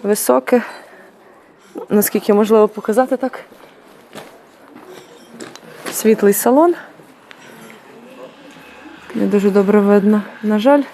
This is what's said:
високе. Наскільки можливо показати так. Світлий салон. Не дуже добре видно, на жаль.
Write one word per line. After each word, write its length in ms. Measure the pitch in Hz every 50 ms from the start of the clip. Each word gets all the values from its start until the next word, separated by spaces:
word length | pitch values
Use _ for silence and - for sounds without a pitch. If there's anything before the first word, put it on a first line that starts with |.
| -
високе. 580 | 202 208 - - - 247 262 262 - - 247 226 - - - - - - - - - _ _ _ _ _ _ _ _ _ _ _ _ _ - - -
Наскільки 440 | 202 208 208 - - 214 - - 208
можливо 340 | 208 220 202 220 220 214 208
показати 500 | - 214 - - 214 220 254 262 269 247
так. 220 | - 254 - - - - - - - - - - _ - - _ - _ - - - - - - - _ _ _ - - - - - 370 370 - - - - - - _ - - - - - - - - - - - -
Світлий 420 | - - - 220 220 214 - 202 202
салон. 420 | - - 240 247 277 320 349 339 - - - - - - - - _ _ - - - - - - - - - - - - - - 226 233 247 262 269 - - - - - - - - - - - - - - - - - - -
Не 100 | 226 208
дуже 240 | 196 196 202 190 208
добре 300 | 190 208 196 190 208 208
видно, 420 | 202 202 202 208 190 208 214 208 196 - - - -
на 160 | 214 214 214
жаль. 220 | 208 262 285 285 269 -